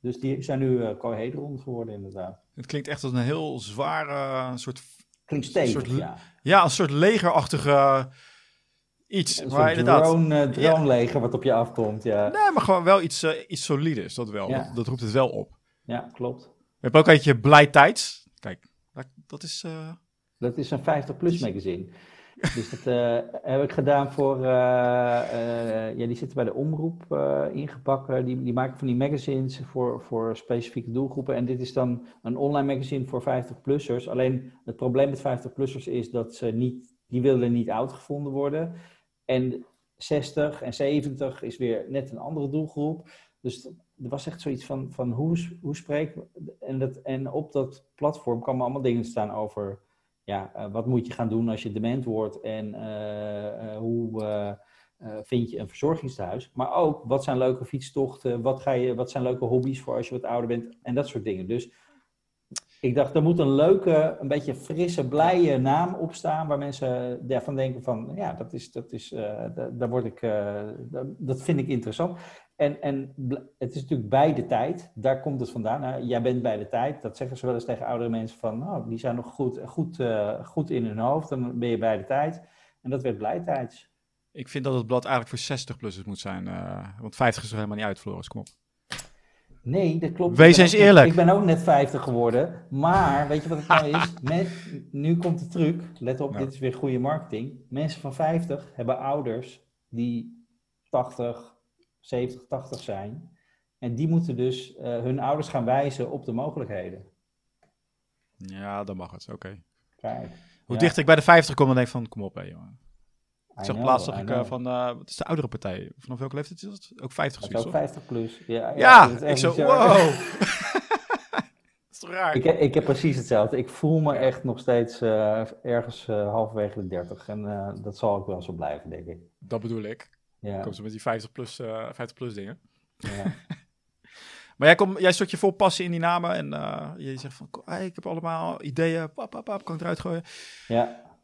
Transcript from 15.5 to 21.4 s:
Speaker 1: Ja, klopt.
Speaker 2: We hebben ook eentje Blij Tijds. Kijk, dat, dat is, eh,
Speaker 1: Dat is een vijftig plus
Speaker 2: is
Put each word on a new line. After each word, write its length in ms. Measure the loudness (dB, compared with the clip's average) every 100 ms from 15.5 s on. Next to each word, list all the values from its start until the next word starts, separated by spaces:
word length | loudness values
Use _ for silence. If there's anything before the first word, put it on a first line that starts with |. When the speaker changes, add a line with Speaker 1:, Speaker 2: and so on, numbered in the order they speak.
| -16 _ _
Speaker 1:
Ja, 240 | -8 -8 -8
klopt. 300 | -8 -8 -8
Speaker 2:
We 420 | -14 _ _ _ 4
hebben 140 | 6
ook 60 | 10
eentje 300 | 8 8 4
Blij 260 | 10 10 10
Tijds. 640 | 10 8 6 -6 -10 _ _
Kijk, 280 | -14 -14 _ _ _
dat, 140 | -16 -16 -18 _
dat 160 | -14
is, 200 | -10 -10 -10
eh, 260 | -12 -12 -16 _ _ _ _
Speaker 1:
Dat 200 | -4 -4
is 120 | -4
een 140 | -2
vijftig 320 | 0 0 -2 -2
plus 180 | 0
Speaker 2:
is 60 | 0